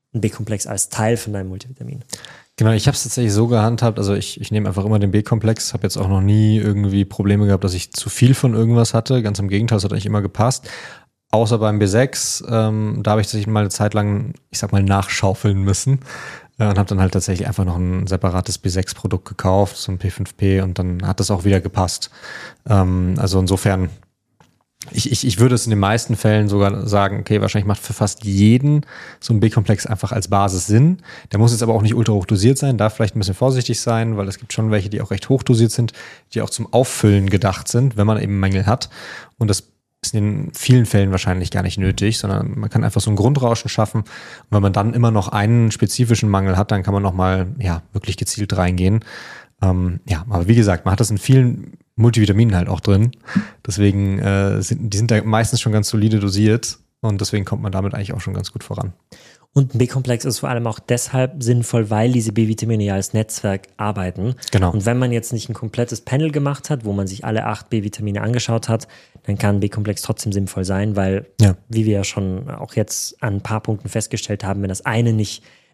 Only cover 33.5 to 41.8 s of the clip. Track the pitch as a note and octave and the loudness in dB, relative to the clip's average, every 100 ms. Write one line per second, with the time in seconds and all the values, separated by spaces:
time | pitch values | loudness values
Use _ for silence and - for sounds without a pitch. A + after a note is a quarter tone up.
33.5 | C3 A#2 A2+ B2 A2+ A2+ G#2 G2 - - | 0 -2 -4 -2 -2 -2 -2 -4 -8 -8
34.5 | - A2 G#2+ G2 G#2 G#2+ G2 - C3+ - | -2 0 0 -2 -6 -6 -6 0 0 2
35.5 | A2+ A2+ - A2+ - - - _ A2+ G#2+ | 2 2 2 -4 -6 -20 -20 _ -6 -6
36.5 | - A2+ A#2 B2+ - G#2+ G2+ G2 F#2+ G2 | -6 0 0 0 2 4 4 4 2 0
37.5 | - - A#2+ C3+ G#2+ G#2 A2 G2+ G2+ F#2+ | -2 -2 0 2 2 2 2 0 0 0
38.5 | F#2+ F#2+ C3 - - - - - - G#2+ | 2 2 0 -4 -14 -18 -18 -16 -2 0
39.5 | G2 - _ _ _ - G#2+ G#2 G2+ - | 0 -6 _ _ _ -6 -2 0 -2 -6
40.5 | - - B2+ A2 G2+ G2 F#2 F#2 F#2 F2+ | -2 4 4 6 2 2 0 -2 -2 -2
41.5 | F#2+ F#2 F#2+ | -2 -2 -2